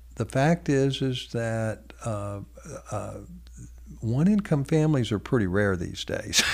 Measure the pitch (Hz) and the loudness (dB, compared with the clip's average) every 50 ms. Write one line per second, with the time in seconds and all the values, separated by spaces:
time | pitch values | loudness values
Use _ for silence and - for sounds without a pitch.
0 | - - - - 117 - - 131 139 156 170 175 - - 143 135 135 139 131 - | -20 -14 -6 -6 -6 -2 0 2 4 4 2 2 0 0 2 2 2 2 0 0
1 | 135 131 127 123 - - - 117 117 113 113 113 113 110 104 - - - - - | -2 -2 -2 -4 -8 -6 -4 -4 -2 -2 -2 -2 -2 -4 -4 -8 -12 -20 -16 -8
2 | - 117 107 101 101 101 101 101 - - - - - 170 131 - - - - 101 | -6 -6 -4 -4 -6 -8 -8 -10 -12 -14 -18 -18 -16 -14 -14 -14 -10 -8 -6 -6
3 | 101 101 104 104 104 - 175 - - - - - - - - - - - - - | -6 -8 -10 -12 -14 -14 -16 -18 -18 -18 -18 -18 -18 -18 -18 -18 -18 -16 -12 -6
4 | - 110 117 135 160 196 214 202 202 - 165 143 135 - 160 156 151 156 151 131 | -2 0 2 4 6 6 4 4 2 2 0 0 2 2 4 4 4 4 4 2
5 | 113 - 110 98 - - 143 120 101 90 90 101 104 101 95 85 87 92 98 - | 2 2 0 -2 0 2 2 2 2 4 4 2 4 2 2 0 -2 -6 -6 -8
6 | - - - - - 110 117 - - - | -6 -6 -6 -6 -4 0 2 2 2 4